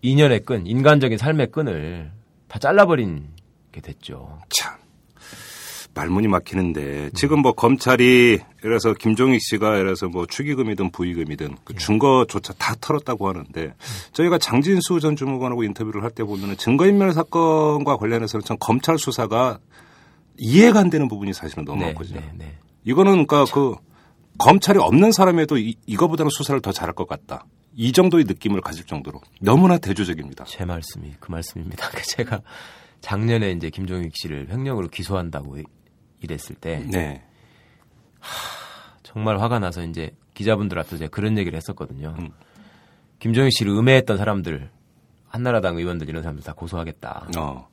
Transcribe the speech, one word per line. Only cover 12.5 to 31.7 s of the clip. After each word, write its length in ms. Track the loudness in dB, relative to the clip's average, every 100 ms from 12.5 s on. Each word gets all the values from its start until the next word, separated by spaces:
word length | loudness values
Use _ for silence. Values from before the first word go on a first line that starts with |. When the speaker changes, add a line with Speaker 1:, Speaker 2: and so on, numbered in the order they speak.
Speaker 2:
다 200 | -8 -6 -6
털었다고 480 | -4 -4 -4 -6 -4
하는데 460 | -6 -10 -10 -10 -12 -14 -14 -14
저희가 260 | -2 2 2
장진수 600 | 2 0 2 2 2 0
전 160 | 0 -2
주무관하고 480 | -4 -4 -6 -4
인터뷰를 380 | -4 -4 -8 -6
할 100 | -8
때 120 | -6
보면은 320 | -8 -6 -8 -6
증거인멸 560 | 0 4 6 6 4
사건과 840 | 2 0 2 4 4 2 0 0 0
관련해서는 440 | 0 -2 -2 -6
참 120 | -6 -6
검찰 400 | 0 0 2 0
수사가 600 | 0 -4 -2 0 0 -2 _ -20 -20 _ _ _ _ _
이해가 420 | 4 8 8 8
안 80 | 4
되는 200 | 2 -2
부분이 260 | -4 -8
사실은 320 | -8 -10 -10 -8
너무 140 | -6
Speaker 1:
네, 60 | -6
Speaker 2:
많거든요. 320 | -6 -12 -12
Speaker 1:
네, 120 | -14 -16
네. 160 | -16 -18 _ _
Speaker 2:
이거는 420 | -2 4 6 6 6
그러니까 180 | 4 4
그 220 | 2 0 -2 _ _ _ _ _ 2
검찰이 400 | 6 6 6 4
없는 340 | 6 6 6
사람에도 460 | 6 4 4 2 0
이, 180 | -2 -6 -8
이거보다는 440 | 0 0 2 -2
수사를 280 | -2 -2 -2
더 100 | -2
잘할 220 | -6 -6
것 120 | -6 -8
같다. 380 | -10 _ -16 -16 _ _
이 180 | -4 0
정도의 320 | 4 6 6
느낌을 380 | 2 0 -2 -4
가질 240 | -4 -14 -10
정도로 340 | -10 -10 -16 _ _
너무나 360 | 4 6 6 4
대조적입니다. 680 | 0 -2 -2 -4 -10 -14
Speaker 1:
제 200 | -18 -10
말씀이 480 | -8 -8 -10 -14 -16 -18
그 100 | -12
말씀입니다. 600 | -10 -10 -12 -12